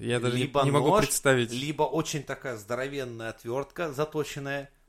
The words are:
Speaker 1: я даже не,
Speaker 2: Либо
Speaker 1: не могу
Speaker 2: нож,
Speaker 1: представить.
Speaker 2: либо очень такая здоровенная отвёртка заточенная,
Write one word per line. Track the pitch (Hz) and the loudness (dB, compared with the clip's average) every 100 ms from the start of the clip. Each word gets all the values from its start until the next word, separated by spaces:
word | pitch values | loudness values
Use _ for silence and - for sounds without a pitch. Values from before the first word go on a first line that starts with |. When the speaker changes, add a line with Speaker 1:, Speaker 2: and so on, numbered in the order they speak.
Speaker 1:
я | 113 120 | -2 0
даже | 123 123 | 2 0
не, | |
Speaker 2:
Либо | 120 143 | 0 2
Speaker 1:
не | 135 | 4
могу | 143 139 | 4 6
Speaker 2:
нож, | 202 208 | 4 4
Speaker 1:
представить. | - 143 127 117 | 2 4 4 4
Speaker 2:
либо | 120 143 147 | -2 -4 0
очень | 147 156 156 147 | 0 2 -2 -4
такая | 131 135 139 113 | -6 -8 -8 -10
здоровенная | 98 120 135 143 127 113 113 | -6 -4 -4 -6 -8 -6 -8
отвёртка | 110 117 127 139 - 170 | -8 -4 -4 -4 -6 -4
заточенная, | 135 151 156 147 147 139 139 135 _ | -2 -2 -2 -4 -6 -6 -6 -8 _